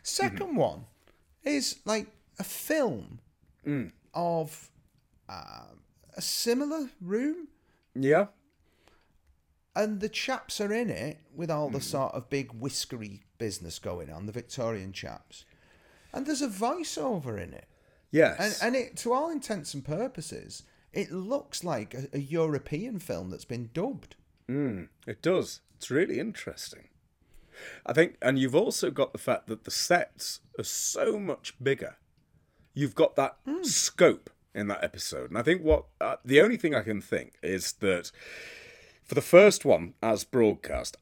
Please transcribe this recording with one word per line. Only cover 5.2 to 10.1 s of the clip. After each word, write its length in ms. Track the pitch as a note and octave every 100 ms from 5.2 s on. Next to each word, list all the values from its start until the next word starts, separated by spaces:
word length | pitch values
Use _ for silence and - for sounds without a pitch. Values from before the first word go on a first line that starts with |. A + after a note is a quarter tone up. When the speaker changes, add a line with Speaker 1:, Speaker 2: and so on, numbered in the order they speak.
| -
Speaker 1:
uh, 460 | F#2+ - A1+ G#1+ G#1 _ _ _
a 80 | -
similar 680 | - - A#3 A#3+ D4 D#4+ C4+ -
room. 480 | F3 G#3 C#4 E4+ D#4 _ _ _ _
Speaker 2:
Yeah. 340 | B2+ C3+ D3+ G3 _ _ _ _ _ _ _ _ _ _ _ _ _ _ -
Speaker 1:
And 240 | G#3+ G#3
the 100 |
chaps 500 | G#3+